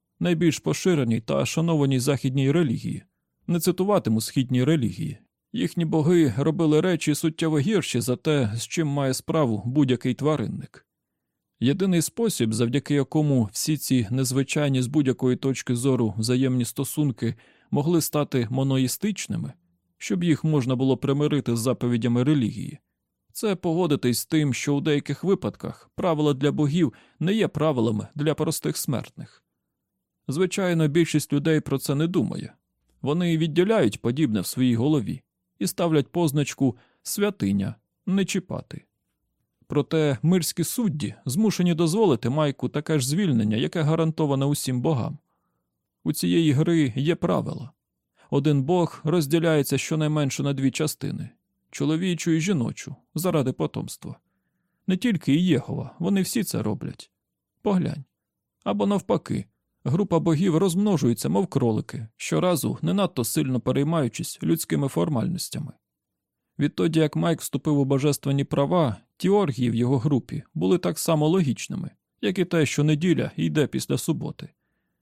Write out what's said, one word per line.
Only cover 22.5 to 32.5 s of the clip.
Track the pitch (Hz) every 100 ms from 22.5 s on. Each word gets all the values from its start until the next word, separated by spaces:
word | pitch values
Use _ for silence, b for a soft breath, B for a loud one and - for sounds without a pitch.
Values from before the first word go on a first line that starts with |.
| 107 90 - _ _ _ _ _
це | - 220 185
погодитись | 180 165 175 143 123 117
з | -
тим, | 160 147
що | 120 - 143
у |
деяких | 156 143 - 143
випадках | 175 196 104 - - - _ -
правила | 180 151 151
для | 131 147
богів | 135 147 165 147 b b -
не | 160
є | 220 180
правилами | - 156 127 113 107 104 -
для | 147
простих | 147 156 - 151 151
смертних. | - 127 - - - _ _ _ _ _ _ _ _ _ -
Звичайно, | 139 185 - 180 170 156
більшість | 151 160 156 -
людей | 143 147 156
про | - 135
це | - 143
не | 165
думає. | 185 113 - -